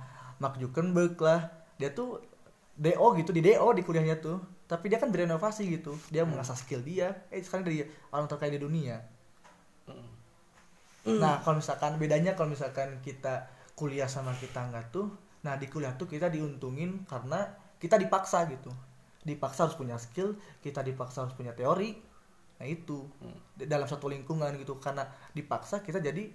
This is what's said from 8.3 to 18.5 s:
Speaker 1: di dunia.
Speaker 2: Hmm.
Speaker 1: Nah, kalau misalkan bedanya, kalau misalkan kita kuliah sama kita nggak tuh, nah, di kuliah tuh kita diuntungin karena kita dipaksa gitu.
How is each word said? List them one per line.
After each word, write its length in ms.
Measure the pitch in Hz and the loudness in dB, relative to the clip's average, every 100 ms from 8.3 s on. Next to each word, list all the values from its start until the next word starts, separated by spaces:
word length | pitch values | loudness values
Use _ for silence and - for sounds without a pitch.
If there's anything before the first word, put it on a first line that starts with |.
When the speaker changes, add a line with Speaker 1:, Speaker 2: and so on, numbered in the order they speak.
| 147 147 | -2 -2
Speaker 1:
di 100 | 143 | -2
dunia. 380 | 143 160 131 113 117 - - - - - - - | -2 -2 -2 -6 -10 -20 -20 -20 -20 -20 -20 -20
Speaker 2:
Hmm. 240 | - 127 117 117 - - _ - - - - - 220 220 | -18 -16 -16 -20 -20 -20 _ -20 -20 -20 -20 -8 2 4
Speaker 1:
Nah, 240 | 156 143 | 6 4
kalau 160 | 165 156 | 4 2
misalkan 380 | 156 135 151 156 | 2 0 0 0
bedanya, 360 | 156 151 175 | 4 4 4
kalau 160 | 185 156 | 2 0
misalkan 520 | 139 135 135 135 135 | 0 -4 -4 -4 -6
kita 440 | 131 127 135 127 - - - | -12 -6 -4 -4 -6 -16 -18
kuliah 340 | - 151 139 127 | -6 -4 0 -2
sama 240 | 131 131 | -2 -4
kita 300 | 127 127 131 | -6 -6 -6
nggak 260 | 123 117 117 | -6 -6 -6
tuh, 220 | 180 208 - - - | -4 -4 -6 -18 -10
nah, 160 | 147 139 | -6 -4
di 100 | 135 | -4
kuliah 260 | 160 135 | -4 -4
tuh 140 | 131 180 | -4 -6
kita 220 | 151 175 | -2 0
diuntungin 720 | 160 151 135 131 131 180 190 | 0 -2 -4 -6 -4 -4 -6
karena 400 | 190 127 127 170 202 - - - | -8 -8 -4 -2 -2 -6 -20 -8
kita 200 | 170 - | 4 6
dipaksa 480 | 190 196 - 185 | 6 2 4 2
gitu. 260 | - | 2